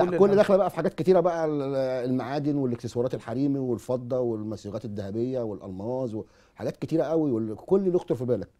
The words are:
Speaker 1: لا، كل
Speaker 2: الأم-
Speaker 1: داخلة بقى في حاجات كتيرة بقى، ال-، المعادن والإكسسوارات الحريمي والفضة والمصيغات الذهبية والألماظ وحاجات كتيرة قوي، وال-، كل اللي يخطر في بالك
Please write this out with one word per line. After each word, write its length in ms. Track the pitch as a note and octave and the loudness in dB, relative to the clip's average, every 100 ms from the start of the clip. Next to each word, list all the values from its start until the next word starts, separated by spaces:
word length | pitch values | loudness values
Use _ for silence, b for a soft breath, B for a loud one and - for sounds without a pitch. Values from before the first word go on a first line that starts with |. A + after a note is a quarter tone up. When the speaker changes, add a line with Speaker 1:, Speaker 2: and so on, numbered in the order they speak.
| F3 | 2
Speaker 1:
لا، 60 | F3 | 6
كل 140 | G3+ | 6
Speaker 2:
الأم- 40 | G3+ | 6
Speaker 1:
داخلة 220 | G3+ G3 | 6 4
بقى 120 | F3+ | 4
في 60 | - | 0
حاجات 180 | F3+ | -2
كتيرة 260 | - F3 F#3 | 0 4 6
بقى، 260 | F3 E3 D#3+ | 4 2 0
ال-، 640 | D3 C3+ C3+ C3 B2+ B2+ | 0 -2 0 0 -2 0
المعادن 460 | B2+ A#2+ D3 C#3+ C#3+ | -2 -2 -2 0 0
والإكسسوارات 580 | C3 A#2 A#2 A#2+ B2+ | 0 -2 -4 -2 -2
الحريمي 460 | A#2+ - A#2+ C#3+ C#3 | -4 -6 -2 0 0
والفضة 600 | B2+ A2 - B2+ B2 B2+ | -2 -2 -2 -4 -2 -2
والمصيغات 640 | A#2+ A2 G#2+ G#2 G2+ G#2+ A2+ | 0 -2 -4 -8 -8 -8 -8
الذهبية 540 | G#2 G2 A2 B2 B2+ | -8 -6 -4 -2 -2
والألماظ 760 | A2 G2 G2 F#2 A2 B2+ B2+ G#2+ | -4 -6 -10 -8 -6 -4 -4 -6
وحاجات 600 | - _ _ - A#2 - | -10 _ _ -10 -10 -8
كتيرة 260 | C#3+ D#3+ | -2 0
قوي، 280 | D3 E3 D3 | 0 0 0
وال-، 240 | A2 A2 G#2 | 0 -2 -8
كل 240 | - G3 | 0 0
اللي 160 | F#3+ F3 | 2 0
يخطر 200 | - B2 | 0 -4
في 100 | B2 | -2
بالك 240 | A2 F2 _ | -2 -4 _